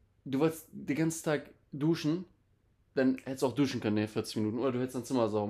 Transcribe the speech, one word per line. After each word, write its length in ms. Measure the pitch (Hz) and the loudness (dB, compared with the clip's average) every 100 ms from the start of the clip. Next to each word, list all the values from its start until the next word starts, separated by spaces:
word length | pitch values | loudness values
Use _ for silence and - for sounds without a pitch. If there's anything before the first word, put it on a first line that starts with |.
| _ _ | _ _
du 160 | - 131 | -4 2
wolltest 260 | 160 160 - | 2 0 -12
den 240 | 135 - 139 | -12 -4 0
ganzen 280 | 160 160 | 0 0
Tag 260 | 165 147 - - - | -2 -2 -2 -20 -12
duschen, 520 | 139 151 165 151 170 180 _ _ _ _ _ _ | -2 0 2 0 -2 -6 _ _ _ _ _ _
dann 220 | - 131 131 | 2 2 2
hättest 240 | - 135 | -4 -2
du 40 | 135 | 0
auch 80 | |
duschen 260 | 120 135 127 | 2 0 2
können 160 | 107 107 | 0 2
in 60 | |
den 40 | 107 | 0
vierzig 240 | 113 104 117 | -2 -4 -2
Minuten 220 | 107 117 | -2 0
oder 140 | 131 | 0
du 60 | 123 | 0
hättest 160 | 131 127 | -2 -4
dein 80 | |
Zimmer 240 | 117 135 113 | -2 2 2
sauber 180 | 107 | 2